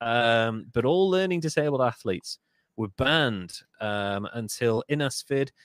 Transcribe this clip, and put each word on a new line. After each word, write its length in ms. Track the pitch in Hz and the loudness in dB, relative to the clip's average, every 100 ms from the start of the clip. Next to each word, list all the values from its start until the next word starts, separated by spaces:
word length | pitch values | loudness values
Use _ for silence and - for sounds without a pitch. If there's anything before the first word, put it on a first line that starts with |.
Um, 640 | 117 117 117 117 113 110 117 | 0 2 4 4 2 -2 -4
but 140 | 120 123 | 0 2
all 240 | 175 190 | 4 4
learning 300 | 185 185 175 | 2 2 0
disabled 420 | 156 151 151 139 | 0 0 0 2
athletes 560 | 123 - 107 90 - - _ _ _ - | 0 0 -4 -4 -6 -16 _ _ _ -8
were 120 | 107 | -8
banned, 720 | - 131 160 139 104 87 - - _ | -2 0 2 2 -2 -8 -16 -20 _
um, 440 | 107 104 101 98 101 | -4 -2 -2 -4 -6
until 500 | 117 110 - 120 113 - | -8 -8 -2 0 0 -2
Innisfid 600 | 147 139 - - 139 139 _ | -2 -2 -4 -4 -2 -2 _